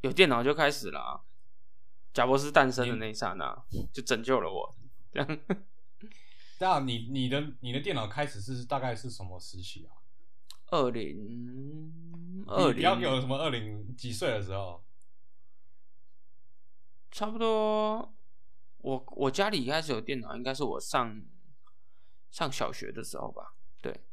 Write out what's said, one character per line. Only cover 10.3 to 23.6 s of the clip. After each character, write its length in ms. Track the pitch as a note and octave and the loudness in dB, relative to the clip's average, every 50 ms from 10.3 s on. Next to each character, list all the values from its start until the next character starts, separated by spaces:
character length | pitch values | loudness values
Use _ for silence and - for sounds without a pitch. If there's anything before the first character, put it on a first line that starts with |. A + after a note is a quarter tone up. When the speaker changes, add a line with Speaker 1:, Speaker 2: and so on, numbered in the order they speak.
| - - - - - - - | -8 -8 -8 -8 -8 -8 -4
Speaker 1:
二 240 | - F3+ D#3+ C3+ B2 | 0 2 4 4 4
零， 260 | A#2 A#2 G#2 C#2+ D2 G2+ G#2+ G#2+ A#2+ A#2+ A#2+ B2 B2+ C3 C3+ C#3+ D3+ D#3 D#3 D#3+ D#3+ E3 E3 E3 E3 E3+ E3+ F3 F3+ F#3+ G3 | 2 0 -2 -4 -4 -6 -6 -6 -6 -6 -6 -6 -6 -6 -8 -6 -8 -8 -8 -8 -8 -8 -8 -8 -8 -8 -8 -6 -6 -6 -4
Speaker 2:
你 280 | - - - F3+ D3 A2+ | 0 4 8 8 8 8
不 80 | - | 8
要 140 | D3+ F3+ F#3+ | 6 6 6
给 120 | - - | 6 4
我 120 | D3 C3+ B2+ | 4 4 2
什 60 | C3 | 2
么 100 | B2+ C3+ | 2 0
二 140 | C3+ D#3+ D#3 | 2 2 2
零 460 | B2+ A#2 G#2+ G#2+ G#2 G#2 G#2 A#2+ C3 | 0 0 -2 -2 -4 -4 -4 -4 -6
几 160 | - - B2 | -4 -4 -4
岁 180 | A#2+ - F#3 D3 | -2 0 2 2
的 140 | A2+ G#2 G2 | 2 2 0
时 100 | F#2 F#2+ | -2 -2
候。 300 | G2 G2 F2+ E2+ E2+ - - - - - - - - - - - - - - - - - - - - - - - - - - - - - - - - - - - - - - - - - - - - - - | -2 -2 -4 -6 -8 -8 -8 -8 -8 -8 -8 -8 -8 -8 -8 -8 -8 -8 -8 -8 -8 -8 -8 -8 -8 -8 -8 -8 -8 -8 -8 -8 -8 -8 -8 -8 -8 -8 -8 -8 -8 -8 -8 -8 -8 -8 -8 -8 -8 -8 -6
Speaker 1:
差 160 | - - G#3 | -2 -2 -2
不 140 | G#3+ A3 A3 | 0 2 2
多， 760 | A3+ A3+ A3 A3 G#3+ G#3+ G#3+ G#3+ G#3+ G#3+ G#3+ A3+ - - - - - - - - - - - - - - - | 4 4 6 6 4 4 4 4 4 2 2 0 -2 -6 -6 -8 -8 -8 -6 -6 -6 -6 -6 -6 -6 -6 -6
我， 280 | - - C3+ C3 B2+ - - - | -4 0 0 0 0 -2 -6 0
我 160 | - C#3+ C3 | 2 2 4
家 180 | C3+ - G3 G#3+ | 4 4 2 4
里 160 | G#3 D#3+ B2 | 4 0 0
开 160 | B2 D3 D#3+ | 2 2 0
始 100 | D#3+ D3+ | 2 0
有 80 | C3 A2+ | -2 -2
电 200 | A#2 - C#3 B2+ | 0 -2 -4 -4
脑， 160 | A2 - - | -4 -6 -6
应 80 | A#2 B2 | -4 -2
该 100 | C3 C3+ | -2 0
是 100 | C#3+ D3 | 0 0
我 160 | A2 - - | 0 0 -2
上， 440 | - - - C3+ B2 A2+ G#2+ A2 G#2 - - - - - - - - - - - - - - - - - - - - - | -2 0 2 2 2 2 -4 -8 -8 -8 -10 -8 -8 -8 -8 -8 -10 -10 -10 -10 -10 -10 -10 -10 -10 -10 -10 -8 -8 -8
上 220 | - - E3 C#3 | -2 -2 0 0
小 200 | C3+ - - - | 2 2 0 0
学 200 | - - - - | 0 -4 -6 -6
的 120 | - - - | -6 -6 -6
时 140 | - - | -6 -4
候 140 | - - - | -4 -4 -4
吧。 240 | - - - - - - | -6 -6 -8 -8 -6 -6